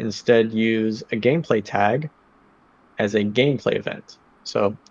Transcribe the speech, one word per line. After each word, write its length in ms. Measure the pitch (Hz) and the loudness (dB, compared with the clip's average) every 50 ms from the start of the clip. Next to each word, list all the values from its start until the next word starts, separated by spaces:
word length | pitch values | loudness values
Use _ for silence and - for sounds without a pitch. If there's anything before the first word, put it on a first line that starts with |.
instead 500 | 113 110 101 - - - 120 117 110 113 113 | -4 -6 -8 -4 2 4 4 6 4 2 2
use 500 | 110 113 113 113 110 110 110 110 117 - - - | 0 0 2 2 2 0 0 -2 -4 -6 -6 -4
a 40 | |
gameplay 460 | 110 110 123 143 170 156 - 127 107 98 | -2 0 2 0 0 0 0 0 -2 -2
tag 460 | - - 101 101 104 117 147 156 151 _ _ _ _ _ _ _ _ _ _ _ _ _ _ _ _ _ - | -2 -2 0 0 2 0 0 -4 -6 _ _ _ _ _ _ _ _ _ _ _ _ _ _ _ _ _ -4
as 160 | 110 101 104 | -2 0 0
a 60 | 107 | 0
gameplay 560 | 104 104 107 123 131 147 139 117 - - 95 | 0 0 2 2 2 2 2 0 0 -2 -2
event. 420 | 101 101 - - - - - - - _ _ _ _ - | -2 -4 -6 -10 -10 -14 -20 -20 -20 _ _ _ _ -12
So 340 | - - 113 107 98 107 - _ _ | -6 -2 0 0 0 -2 -4 _ _